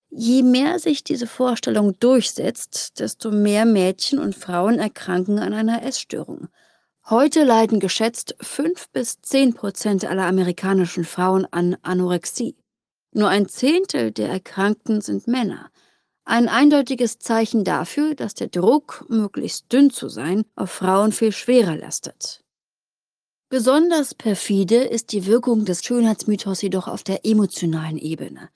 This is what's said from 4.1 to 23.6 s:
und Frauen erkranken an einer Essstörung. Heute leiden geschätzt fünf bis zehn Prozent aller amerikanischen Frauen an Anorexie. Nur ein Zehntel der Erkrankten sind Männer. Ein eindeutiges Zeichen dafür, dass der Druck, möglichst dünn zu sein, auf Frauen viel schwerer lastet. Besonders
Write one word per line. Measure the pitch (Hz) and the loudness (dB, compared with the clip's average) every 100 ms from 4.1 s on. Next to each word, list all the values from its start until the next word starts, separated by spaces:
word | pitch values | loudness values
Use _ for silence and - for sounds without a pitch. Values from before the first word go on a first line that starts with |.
| 277 | -2
und | 208 | -4
Frauen | 190 - 175 196 233 | -8 -6 -2 0 0
erkranken | - - - 180 185 208 | -2 -6 -4 -2 0 -2
an | 196 | -2
einer | 214 220 226 | -2 -2 -2
Essstörung. | 233 - - - - - - _ _ _ _ _ - | -4 -10 -8 -10 -10 -14 -16 _ _ _ _ _ 0
Heute | 226 285 320 | 2 4 4
leiden | 277 226 220 214 | 4 6 4 2
geschätzt | 185 - 226 - - - | 0 -2 -2 -4 -10 -12
fünf | - - 311 370 - | -10 -4 -4 -4 -8
bis | 269 240 - | -8 -6 -8
zehn | - 269 269 | -2 2 2
Prozent | 233 202 - 208 196 208 | 0 -6 -4 -2 0 0
aller | 190 | -2
amerikanischen | 180 190 180 175 190 190 175 - | 0 2 0 -2 0 2 2 -2
Frauen | 165 - 185 190 - | -6 -2 2 2 0
an | 175 175 185 | -2 -2 -2
Anorexie. | - 185 180 175 - - 233 - _ _ _ _ _ | -2 -2 0 -2 -4 -6 -8 -8 _ _ _ _ _
Nur | - 208 | 0 2
ein | 202 202 | 2 0
Zehntel | - 262 339 381 277 226 | 0 0 0 0 -2 -4
der | 214 - | -2 -4
Erkrankten | 190 - - 196 208 - 214 | -4 -8 -2 0 0 -2 -4
sind | 208 196 233 | -2 -6 -2
Männer. | 254 214 - - _ _ _ _ _ | -2 -2 -6 -16 _ _ _ _ _
Ein | - 233 240 | -2 2 2
eindeutiges | 233 294 294 254 254 240 - | 6 6 6 2 -2 -2 -4
Zeichen | - 226 226 226 | -2 0 2 0
dafür, | 180 151 170 - 302 | 0 -2 -4 -2 -2
dass | 285 226 | -2 -8
der | - 190 | -8 -6
Druck, | 175 185 294 - - - | 2 4 2 0 -16 -4
möglichst | 226 208 - 175 - - | -2 -2 -6 -8 -8 0
dünn | 254 285 | 4 4
zu | - - | 4 -8
sein, | - 151 196 214 - | -8 -4 -2 -4 -6
auf | 190 | -8
Frauen | - 185 190 214 | -2 2 4 2
viel | 208 220 | 2 -2
schwerer | 202 - 254 190 160 | -2 2 4 4 -2
lastet. | - - - - - - _ _ _ _ _ _ _ _ _ _ _ | -8 -12 -12 -12 -14 -14 _ _ _ _ _ _ _ _ _ _ _
Besonders | 262 | 0